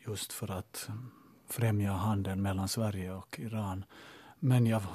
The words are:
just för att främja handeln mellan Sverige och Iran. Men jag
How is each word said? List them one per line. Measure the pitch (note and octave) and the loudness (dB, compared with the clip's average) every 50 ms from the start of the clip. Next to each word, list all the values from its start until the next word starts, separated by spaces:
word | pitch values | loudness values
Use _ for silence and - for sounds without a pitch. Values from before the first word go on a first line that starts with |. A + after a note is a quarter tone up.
| - | -8
just | A2 G#2+ F#2+ - - | -8 -6 -6 -6 -8
för | - - A2+ G2+ | -8 -8 -6 -4
att | G2 F#2 - - - - - - G#2 A2 B2+ B2 - - - - - - - - | -4 -6 -6 -8 -10 -12 -10 -8 -8 -10 -10 -12 -16 -20 -20 -20 -20 -20 -14 -8
främja | - - A#2 A2+ G#2+ G#2 G2+ G2 | -2 2 2 4 4 4 2 2
handeln | G2 F2+ G2 A2 G#2+ G2+ F#2+ G2 F#2+ F#2+ | 2 2 2 2 2 2 0 0 0 0
mellan | G2 G2 F#2+ F#2+ F#2+ F#2+ | 0 0 0 0 0 0
Sverige | - A#2 A2 G#2 G2 F#2+ F#2 F#2 | 0 0 0 0 -2 -2 -4 -6
och | F#2 F#2 - - - - | -8 -10 -10 -12 -10 -8
Iran. | C3+ A2 A2 A2 G#2 G2 F#2 F#2+ F#2 - - - - - - - - - - - | -8 -4 -4 -2 -2 -2 -4 -6 -8 -10 -16 -20 -20 -20 -20 -20 -20 -20 -8 0
Men | - B2+ B2+ B2 A#2+ | 4 6 6 6 6
jag | A2+ A2 A2 G2 F2+ | 6 4 2 0 -2